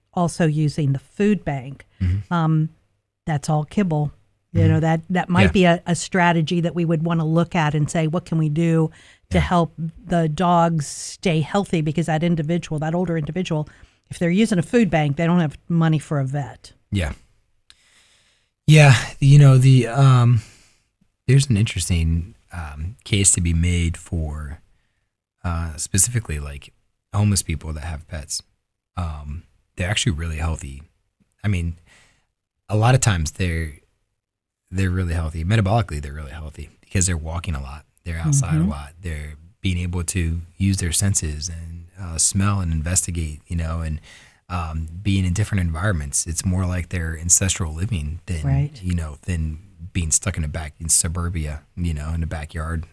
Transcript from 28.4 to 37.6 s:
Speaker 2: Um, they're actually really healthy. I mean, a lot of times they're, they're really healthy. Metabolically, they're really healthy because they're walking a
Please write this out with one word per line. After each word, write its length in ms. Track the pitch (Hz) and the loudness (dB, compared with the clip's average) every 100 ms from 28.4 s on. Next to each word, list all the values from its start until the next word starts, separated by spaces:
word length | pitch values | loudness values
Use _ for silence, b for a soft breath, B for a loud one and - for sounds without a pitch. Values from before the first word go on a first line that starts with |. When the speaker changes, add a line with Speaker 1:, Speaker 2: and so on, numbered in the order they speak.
| - _ _ _ _ - | -12 _ _ _ _ -8
Speaker 2:
Um, 480 | 85 76 73 78 - _ _ - | -8 -8 -10 -12 -14 _ _ -8
they're 140 | 87 | -4
actually 220 | - 123 | -2 -2
really 260 | 78 82 80 | -2 -4 -4
healthy. 440 | 82 78 71 67 76 _ _ _ _ _ | -4 -4 -8 -14 -18 _ _ _ _ _
I 40 | 101 | -2
mean, 280 | 95 85 85 _ b b b b _ _ _ - | -2 -2 -8 _ b b b b _ _ _ -4
a 80 | 107 | 2
lot 180 | 117 127 | 4 4
of 40 | |
times 320 | - 90 80 | 4 2 -2
they're, 420 | - 92 82 80 73 _ _ _ _ _ _ _ _ _ | -2 -4 -2 -6 -8 _ _ _ _ _ _ _ _ _
they're 200 | 92 95 | -2 0
really 240 | 92 90 | 0 0
healthy. 300 | 82 80 82 | -2 -4 -4
Metabolically, 580 | 82 113 95 113 95 73 | 0 2 2 0 0 -6
they're 100 | 73 | -8
really 200 | 76 71 | -10 -12
healthy 360 | 80 76 - 76 _ | -12 -14 -14 -16 _
because 260 | _ 104 92 | _ 0 0
they're 100 | 82 | -2
walking 380 | 80 82 87 | -4 -8 -6
a 80 | 71 | -6